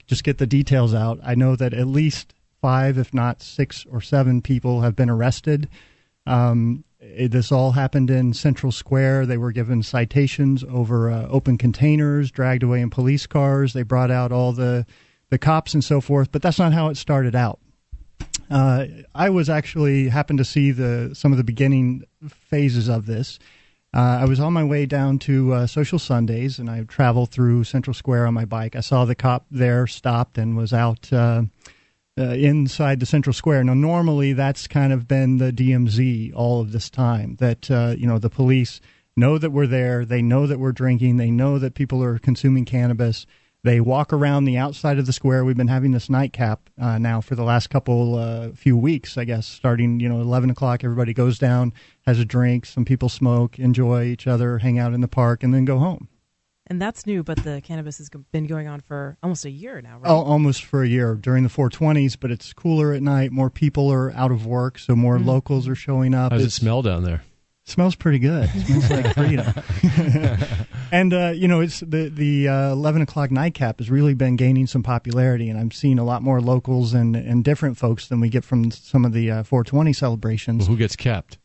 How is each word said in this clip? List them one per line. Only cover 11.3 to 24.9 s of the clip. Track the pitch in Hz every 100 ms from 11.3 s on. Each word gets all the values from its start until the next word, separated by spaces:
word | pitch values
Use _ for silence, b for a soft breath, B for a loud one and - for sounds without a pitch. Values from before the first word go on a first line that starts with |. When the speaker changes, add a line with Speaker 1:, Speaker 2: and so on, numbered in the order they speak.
| 135 135 123
Speaker 1:
containers, | 120 - 147 151 147 143 139
dragged | - 127 127
away | 123 123
in | 120
police | - 127 143 -
cars. | 151 139 139 135
They | 127
brought | 117 127 127
out | 123 123
all | 123 123
the, | 120 123 123 117 b b b b
the | 107
cops | 160 160 -
and | 151
so | - 143
forth, | 131 143 135
but | 151
that's | 175 156
not | 175
how | 160 156
it | 143
started | - 139 127
out. | 123 120 - _ _ _ - - - - - -
Uh, | 139 135 127 139 156 - 139
I | 185
was | 185 151
actually, | 151 147 165 147 139 131
happened | 131 147 143
to |
see | 131 151 139
the, | 127 127 120 120
some | 139 147
of | 131
the |
beginning | 117 113 135 135 123 127 - _ 151
phases | - - 147 143 120 113
of | 117 107
this. | 110 131 - b b b b b
Uh, | 127 123 123
I | 131
was | 131
on | 151
my | 170
way | 147 147
down | 143